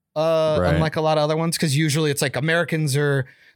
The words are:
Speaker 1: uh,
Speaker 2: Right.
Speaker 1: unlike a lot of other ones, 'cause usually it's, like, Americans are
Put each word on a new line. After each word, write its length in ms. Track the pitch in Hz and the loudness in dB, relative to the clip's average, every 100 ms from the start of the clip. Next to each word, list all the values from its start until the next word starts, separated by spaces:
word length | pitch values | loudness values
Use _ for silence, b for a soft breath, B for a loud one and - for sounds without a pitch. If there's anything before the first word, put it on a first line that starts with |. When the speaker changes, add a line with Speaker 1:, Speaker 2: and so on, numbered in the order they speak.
| _ | _
Speaker 1:
uh, 440 | 151 160 160 156 156 | -4 0 2 2 2
Speaker 2:
Right. 140 | 180 | 2
Speaker 1:
unlike 220 | 165 156 160 | 2 0 0
a 40 | |
lot 180 | 156 156 | 0 2
of 60 | |
other 120 | 151 156 | 0 0
ones, 200 | 165 - | -2 -2
'cause 160 | 165 139 | 0 0
usually 340 | 156 147 151 | 0 0 0
it's, 120 | 139 | -2
like, 140 | 139 127 | -2 -2
Americans 600 | 160 165 170 160 151 143 | 0 0 0 -2 0 0
are 300 | 147 139 131 B B | 0 0 -2 B B